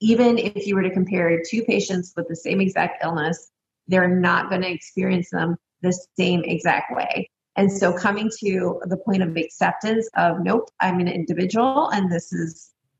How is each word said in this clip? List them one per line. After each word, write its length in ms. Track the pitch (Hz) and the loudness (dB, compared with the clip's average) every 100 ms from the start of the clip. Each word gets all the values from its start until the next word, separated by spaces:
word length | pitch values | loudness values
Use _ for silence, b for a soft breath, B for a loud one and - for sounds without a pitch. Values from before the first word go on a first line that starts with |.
Even 380 | 220 226 240 233 | 2 4 4 4
if 260 | 202 202 202 | 0 -4 -2
you 100 | 196 | 0
were 60 | |
to 80 | 185 | 2
compare 520 | 185 180 180 170 170 - | 0 0 2 2 0 0
two 160 | 220 | -2
patients 500 | 226 202 196 180 180 - | 0 0 0 -4 -4 -8
with 120 | 170 | -8
the 80 | 165 | -8
same 260 | - 190 | -4 0
exact 420 | 190 180 175 - | 0 0 -2 -2
illness, 480 | 160 165 156 170 - _ _ _ - | -4 -2 -2 -4 -8 _ _ _ 0
they're 200 | 185 180 | 2 4
not 420 | 180 175 175 185 | 4 4 2 0
gonna 180 | 185 185 | -4 -4
experience 640 | 180 - - 190 180 180 | -6 -8 -4 0 0 0
them 260 | 175 165 170 _ _ | -2 -2 -4 _ _
the 140 | 180 185 - - | -2 -2 -4 -2
same 260 | 180 175 - | 0 2 0
exact 500 | 170 170 117 - - | -2 0 0 -2 -4
way. 340 | - - - _ _ - | -4 -6 -8 _ _ 0
And 160 | 196 | 2
so 220 | 196 180 | 4 0
coming 360 | 175 202 208 220 - | 2 0 0 -4 -4
to 420 | 202 185 180 175 180 | -2 -2 -2 -4 -6
the 120 | 185 | -4
point 240 | - 190 | 0 0
of 160 | 170 165 | 0 -2
acceptance 720 | - - 175 - 214 226 220 - | -6 -2 -2 -2 -2 -2 0 0
of, 240 | 170 170 | 2 2
"Nope, 280 | 175 226 - - | 0 0 -2 -2
I'm 200 | 185 180 | 0 2
an 80 | 175 | 0
individual 840 | 170 160 165 185 220 262 269 320 | -2 -2 -2 0 2 2 2 0
and 220 | 202 185 | 0 0
this 220 | 170 - | -2 -4
is 380 | 175 165 160 - _ _ _ | -6 -6 -8 -20 _ _ _